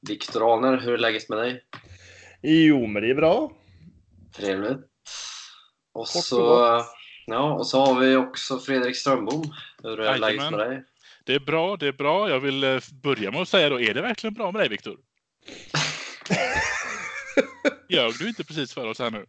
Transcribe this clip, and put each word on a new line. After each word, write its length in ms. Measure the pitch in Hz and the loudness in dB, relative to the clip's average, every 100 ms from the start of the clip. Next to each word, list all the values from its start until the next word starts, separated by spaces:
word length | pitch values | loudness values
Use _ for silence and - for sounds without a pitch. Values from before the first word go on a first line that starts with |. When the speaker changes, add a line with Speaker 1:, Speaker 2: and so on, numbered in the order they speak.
| - | -8
Speaker 1:
Viktor 440 | 104 - 117 113 | -10 -6 0 4
Ahlner. 240 | 113 131 131 | 4 4 2
Hur 160 | 117 | 0
är 40 | 120 | 0
läget 320 | 117 107 - | 0 -2 -4
med 80 | 110 | -4
dig? 260 | 120 127 _ - - - - - - _ | -4 -6 _ -20 -20 -20 -20 -20 -20 _
Speaker 2:
Jo, 460 | 143 160 160 143 113 | 4 8 8 6 2
men 140 | 104 | 0
det 60 | 110 | 0
är 60 | 135 | 4
bra. 360 | 160 208 302 - _ _ - _ _ _ - - | 4 2 0 -8 _ _ -20 _ _ _ -20 -8
Speaker 1:
Trevligt. 420 | 101 95 104 139 - _ - - - - - - _ _ _ | -4 -2 -2 -6 -8 _ -18 -16 -14 -16 -20 -20 _ _ _
Och 120 | 113 131 | -12 -4
Speaker 2:
Kort 80 | 175 | -4
och 80 | |
Speaker 1:
så, 180 | - 123 | 0 2
Speaker 2:
gott. 420 | 120 120 120 117 117 - - - - | 6 6 6 4 0 -12 -20 -20 -6
Speaker 1:
ja, 280 | 113 147 | -2 0
och 140 | 147 156 | -2 0
så 180 | 131 139 | 4 4
har 140 | 127 | 6
vi 160 | 131 131 | 6 4
också 440 | 127 - - 127 | 2 -6 -8 -8
Fredrik 360 | - 135 123 127 | -2 -2 -2 -2
Strömbom. 580 | 143 131 104 147 156 - - _ | 0 0 0 -4 -6 -10 -20 _
Hur 160 | 113 107 | -10 -4
är 40 | 110 | -2
Speaker 3:
Jajamän. 160 | 107 | 0
Speaker 1:
läget 300 | 107 107 143 | 0 0 -4
med 80 | 104 | -4
dig? 240 | 113 131 131 _ - - - | -4 -6 -12 _ -20 -18 -2
Speaker 3:
Det 100 | 135 | -2
är 40 | |
bra, 380 | 135 160 175 196 | 0 0 0 -2
det 100 | 147 | -4
är 40 | |
bra. 360 | 135 139 175 208 | -2 0 0 2
Jag 100 | 135 | 0
vill, 240 | 139 135 | 0 0
eh, 160 | 135 131 - 139 | 0 0 -4 -8
börja 280 | 143 123 101 | -2 -2 -2
med 100 | 131 | -4
att 80 | 180 | 0
säga 200 | 196 151 | 2 4
då, 120 | 131 | 2
är 120 | 117 | 0
det 80 | 107 | 0
verkligen 320 | 214 220 220 | -4 -6 -8
bra 180 | 214 202 | -6 -6
med 100 | 208 | -2
dig, 80 | 156 | -2
Viktor? 280 | 104 - 95 | -2 -10 -14
Speaker 1:
<laughs> 60 | _ _ _ _ - - - - 147 151 - - - 185 254 - - - - - - - 539 - - - 294 - _ | _ _ _ _ -20 -20 -8 -4 -4 -6 -14 -16 -4 -2 -2 -2 -2 -4 -6 -10 -10 -12 -2 0 -2 -2 -4 -4 _
Speaker 3:
Ljög 240 | 170 117 117 | 0 0 -2
du 80 | 190 | -6
inte 160 | 226 | -8
precis 300 | 151 156 131 | -8 -6 -8
för 140 | - 117 | -6 -8
oss 120 | 110 | -4
här 120 | 123 | -6
nu? 140 | 110 | -6